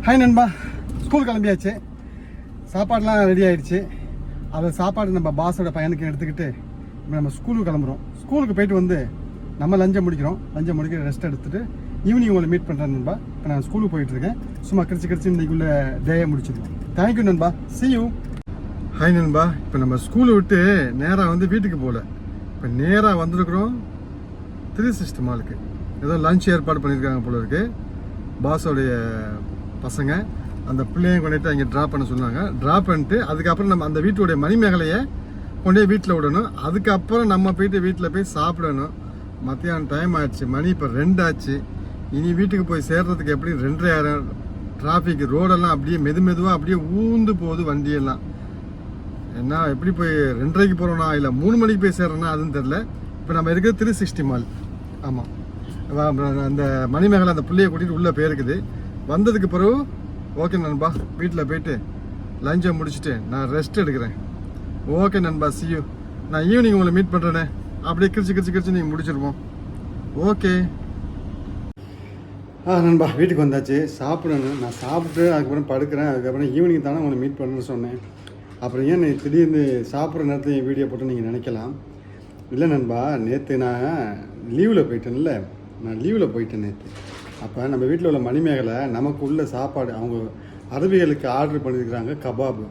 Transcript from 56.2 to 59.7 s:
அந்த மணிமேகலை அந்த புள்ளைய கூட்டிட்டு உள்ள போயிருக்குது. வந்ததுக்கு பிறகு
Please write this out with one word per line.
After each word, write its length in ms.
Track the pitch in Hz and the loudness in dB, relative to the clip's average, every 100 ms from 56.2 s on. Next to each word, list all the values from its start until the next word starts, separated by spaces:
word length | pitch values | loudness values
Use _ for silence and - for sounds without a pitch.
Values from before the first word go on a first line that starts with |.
| 143 139 139 | 0 0 0
அந்த 120 | 143 139 135 131 139 | 0 0 0 0 4
மணிமேகலை 360 | 196 202 180 160 | 6 6 6 2
அந்த 100 | 135 | 2
புள்ளைய 220 | 180 190 | 4 4
கூட்டிட்டு 260 | 160 175 160 | 4 -2 2
உள்ள 120 | 175 151 | 2 2
போயிருக்குது. 380 | 156 147 123 170 - - - - - | 2 0 -2 -2 -4 -8 -10 -10 -2
வந்ததுக்கு 360 | 156 214 214 185 | 2 4 4 2
பிறகு 240 | 180 196 | 4 4